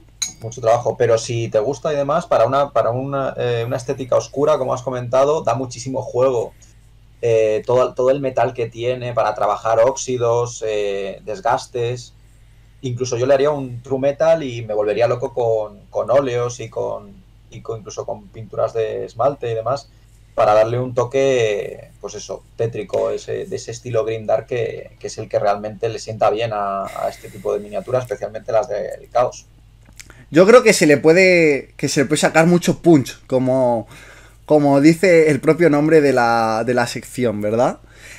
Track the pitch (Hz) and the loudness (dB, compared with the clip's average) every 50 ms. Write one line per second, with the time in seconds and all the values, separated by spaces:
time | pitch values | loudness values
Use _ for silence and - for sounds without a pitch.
0 | - - _ _ - - - - - 113 - - 117 110 117 117 - 113 110 - | -20 -20 _ _ -10 -10 -10 -12 -14 -14 -12 -2 2 2 2 2 2 -2 -2 0
1 | 120 113 113 113 - - 120 117 117 104 104 110 104 123 143 - - 165 151 143 | 2 2 2 2 0 -2 -4 -4 -4 -2 0 0 0 0 -2 -4 -4 -4 -2 -2
2 | 139 139 147 170 170 - 143 117 113 120 131 139 143 131 - 117 110 110 117 127 | -2 -2 -2 -2 -2 0 2 2 2 2 2 0 0 0 0 0 0 0 -2 -4
3 | 135 139 139 139 135 127 - - 123 123 120 117 117 117 131 - - - 139 135 | -4 -4 -4 -4 -4 -4 -6 -4 -4 -4 -2 -4 -4 -4 -6 -6 -6 -6 -8 -8
4 | 135 123 - 113 113 - - 135 147 147 151 139 131 123 123 - - 135 127 123 | -4 -2 -2 -2 -2 -4 -4 -2 0 0 0 0 0 -4 -4 -6 -6 -6 -6 -6
5 | 123 120 127 131 139 143 151 160 - - 117 127 131 123 - 120 - 135 131 120 | -6 -2 0 2 2 2 2 0 -2 -2 -4 -4 -6 -8 -10 -12 -10 -8 -8 -8
6 | - - - 120 127 135 127 117 104 87 - _ - _ _ - - _ - _ | -8 -4 -2 0 2 2 2 0 -2 -4 -8 _ -20 _ _ -20 -20 _ -20 _
7 | _ _ - _ - 120 113 110 110 110 107 107 98 - 123 127 127 - - - | _ _ -14 _ -2 2 2 4 4 2 0 -2 0 0 2 2 2 0 0 0
8 | 127 131 135 143 139 131 127 127 117 127 123 123 117 113 - 113 117 120 127 127 | 0 2 2 0 -2 -4 -2 -2 -2 -2 -2 -4 -8 -8 -8 -6 -4 -4 -4 -4
9 | 120 123 120 117 107 104 107 - 104 104 104 - - 113 113 110 113 131 131 - | -6 -6 -4 -2 -2 -2 -2 -2 -2 -2 -2 -2 -2 0 2 2 2 2 2 -2
10 | - - 127 123 120 117 117 120 120 117 117 - 113 110 107 104 104 101 98 98 | -4 -6 -4 -2 0 0 0 0 -2 -4 -6 -8 -6 -4 -4 -2 -2 -4 -4 -6
11 | 98 95 95 - 98 104 107 95 95 117 123 135 - - - 123 120 120 127 123 | -6 -8 -10 -12 -12 -12 -12 -6 -2 -2 -2 -2 -4 -8 -6 -6 -4 -4 -6 -8
12 | - - - - - - _ _ - - - - - - - - - 131 120 120 | -12 -16 -20 -20 -20 -20 _ _ -20 -20 -20 -20 -20 -20 -20 -12 -8 -8 -6 -6
13 | 127 123 127 113 123 135 143 131 135 147 151 143 135 127 120 117 120 - 135 131 | -4 -4 -2 -2 2 2 2 2 2 0 0 -2 -6 -8 -12 -14 -8 -6 -4 -2
14 | 131 143 139 - 160 165 165 165 151 131 117 117 117 110 107 107 104 104 104 104 | -2 -2 0 0 2 2 2 2 0 -4 -8 -8 -8 -4 -2 -2 0 0 0 0
15 | 120 120 123 120 143 135 - 127 120 113 113 110 107 104 101 - - - - 104 | 0 0 0 -2 -4 -6 -4 -2 0 0 0 0 -2 -4 -10 -16 -20 -8 -6 -4
16 | 107 110 120 139 143 131 120 120 120 123 120 - 113 113 - 113 110 110 110 104 | -2 2 2 2 2 2 -2 -2 -4 -4 -6 -8 -12 -10 -8 -8 -6 -6 -8 -10
17 | 104 101 101 - - - - - _ - - 123 - - 117 113 95 107 - - | -12 -16 -20 -20 -20 -20 -20 -20 _ -20 -20 -16 -12 -12 -12 -12 -12 -12 -12 -10
18 | 104 - 101 107 104 - - 113 110 95 - 113 113 110 - 117 110 107 107 107 | -10 -10 -10 -12 -14 -18 -18 -18 -16 -10 -4 -4 -4 -2 -2 -4 -4 -4 -4 -8
19 | 107 107 - 110 117 143 143 - - 120 113 110 110 117 131 139 - - _ _ | -10 -10 -6 -2 -2 -2 -2 -2 -6 -6 -6 -4 -4 -4 -6 -6 -8 -14 _ _
20 | _ _ _ _ _ _ _ - 117 104 107 - 131 117 120 123 127 127 123 127 | _ _ _ _ _ _ _ 0 2 4 4 4 4 4 2 -2 -4 -4 -2 -2
21 | 120 120 - 135 135 139 131 123 113 107 104 101 107 - - - - - - - | -4 -2 0 0 2 2 2 2 0 0 -2 -4 -6 -8 -12 -16 -18 -20 -20 -16
22 | - 101 101 104 - - 98 - - - - - 117 117 117 110 104 - - 107 | -14 -14 -12 -14 -12 -12 -14 -14 -14 -16 -8 -6 -6 -4 -4 -8 -8 -4 -4 -2
23 | 104 107 107 104 - - 113 110 107 - - 113 - - - - - 123 117 113 | -2 -2 -4 -6 -8 -8 -8 -8 -8 -8 -10 -10 -10 -12 -14 -12 -10 -4 -4 -2
24 | 110 110 113 110 110 107 110 113 113 - 131 120 110 101 - - - - - _ | -2 -2 -4 -6 -2 -2 -2 -2 -2 -4 -6 -4 -4 -6 -6 -10 -14 -18 -18 _
25 | - 104 - - 107 95 - 110 107 104 101 104 104 107 107 98 - 113 110 104 | -14 -12 -12 -12 -10 -6 -4 -2 0 0 0 -2 -4 -8 -8 -6 -6 -6 -6 -6
26 | - - 110 107 120 104 104 107 117 113 107 104 101 98 98 98 98 - - - | -8 -10 -4 -2 0 0 0 0 -2 -4 -4 -4 -4 -4 -4 -6 -6 -8 -8 -6
27 | - - - - - - - 101 95 104 104 104 104 104 104 101 95 - 120 127 | -6 -6 -6 -8 -14 -18 -18 -8 -4 -4 -4 -4 -4 -8 -10 -10 -6 -4 -4 -4
28 | 127 - 104 98 107 101 107 110 - - 113 110 104 - 104 101 98 - - - | -4 -4 -8 -8 -8 -10 -10 -12 -2 2 2 2 2 0 -2 -6 -6 -6 -8 -12
29 | - - - 120 123 - - - - - _ - - - - - - - - - | -14 -4 -2 0 0 0 -2 -8 -16 -20 _ -20 -20 -20 -20 -20 -20 -20 -20 -20
30 | - - - - - - 135 151 165 196 226 254 220 220 196 - 175 151 147 131 | -20 -20 -20 -20 -16 0 4 6 8 8 8 8 8 6 4 4 6 6 4 6
31 | - 156 160 180 190 185 180 175 165 156 143 127 - - _ - - 139 - 156 | 6 6 6 6 6 6 6 6 4 4 2 0 -2 -8 _ -6 -6 -2 0 0
32 | 135 - 156 147 - 160 - 160 165 175 175 175 - - 160 - - 170 170 143 | 0 0 0 0 0 2 4 4 4 6 4 4 2 0 -2 2 4 6 6 6
33 | 123 - - - - - 131 127 131 127 127 131 127 120 120 113 110 - - - | 4 0 -6 -16 -6 -2 0 0 2 2 2 2 2 2 0 0 -4 -8 -14 -20
34 | - - - - - - - - - - 151 151 147 143 139 139 139 156 165 160 | -20 -20 -20 -20 -20 -20 -20 -20 -2 2 4 4 6 4 4 6 6 6 4 6
35 | - 190 170 165 156 156 143 127 - 151 156 160 175 156 147 143 151 156 160 160 | 4 4 6 6 6 4 2 2 2 2 2 4 4 4 4 4 4 4 4 6
36 | 147 139 127 123 120 117 117 117 113 113 110 110 117 123 123 123 120 123 - 123 | 6 4 4 4 4 2 2 2 2 0 0 -2 -2 0 0 0 0 -2 -4 -8
37 | - - - - 123 117 107 104 104 107 110 117 123 156 214 - - - - - | -12 -10 -6 -4 -2 -2 -2 -2 -2 -2 0 2 2 0 0 -4 -12 -20 -20 -20
38 | - - - | -20 -20 -20